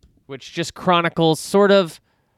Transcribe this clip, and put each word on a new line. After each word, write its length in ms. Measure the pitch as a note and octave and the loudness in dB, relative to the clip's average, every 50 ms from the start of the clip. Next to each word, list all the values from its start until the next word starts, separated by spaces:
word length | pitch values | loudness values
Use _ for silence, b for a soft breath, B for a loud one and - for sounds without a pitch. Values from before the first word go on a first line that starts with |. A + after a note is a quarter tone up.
| _ _ _ _ _ | _ _ _ _ _
which 260 | - C#3 B2+ - - | -20 -20 -20 -20 -12
just 220 | - F3 D#3+ - - | -10 -10 -10 -10 -12
chronicles 640 | - - F#3 F3 F3 E3+ E3 - - E3 D#3+ D#3 - | -6 -2 0 0 0 0 -2 -2 -2 0 0 0 -2
sort 320 | - - - G3 G3+ G3 | -4 -2 2 2 4 4
of, 280 | G3+ G3 F3+ D#3+ - - _ _ _ _ _ _ _ | 4 2 0 -2 -6 -16 _ _ _ _ _ _ _